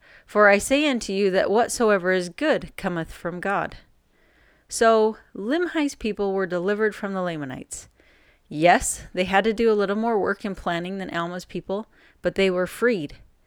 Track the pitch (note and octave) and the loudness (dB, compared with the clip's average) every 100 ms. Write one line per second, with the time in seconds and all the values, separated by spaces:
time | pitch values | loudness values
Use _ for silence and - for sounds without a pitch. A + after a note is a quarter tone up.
0 | _ - - G#3 G#3 G3+ - C#4 D4+ B3 | _ -20 -4 4 6 6 4 2 2 0
1 | - F#3+ G3+ F#3 - G#3 A#3+ - A3 G3+ | -2 0 2 2 2 2 0 2 2 2
2 | F3+ F#3 F3+ - D4+ G#3+ E3 - F#3+ F3 | 2 0 0 -2 0 0 -2 -8 -6 -4
3 | D#3+ - F3 F3 G3 G3 D#3 - _ _ | -6 -8 -10 -6 -4 -4 -4 -8 _ _
4 | _ _ _ _ _ _ - - A3+ A3 | _ _ _ _ _ _ -10 0 4 6
5 | A3 G#3+ _ - G3+ D#4+ F4 D#4+ C#4+ - | 4 0 _ -10 -2 -2 0 0 -2 -2
6 | A3+ G3 G3+ F#3+ F#3+ F3+ F3+ G#3 A3 G3+ | -6 -2 -2 -2 -2 -2 -2 0 -2 -2
7 | G3+ F#3+ F3+ D#3+ C#3 B2+ - - - _ | -6 -4 -4 -4 -8 -10 -12 -16 -18 _
8 | _ _ _ _ - D3+ E3+ F#3+ - - | _ _ _ _ -12 2 4 4 2 -8
9 | - F3+ F#3 G3 G#3+ A3 A#3 G#3 G3 G#3 | -8 -4 0 2 2 2 2 2 2 0
10 | A3+ A3 F#3 G3 G#3 F#3 - E3+ F3+ G3 | 0 0 0 -2 -6 -8 -4 -4 -4 -8
11 | F#3 E3+ E3+ F3+ - F3+ - G3 A3 _ | -8 -6 -6 -8 -10 -10 -6 -8 -8 _
12 | _ _ F3 E3+ G3 F3+ F3+ - A#3+ G#3+ | _ _ -4 0 2 2 -2 0 0 2
13 | D3 - - _ | -4 -10 -20 _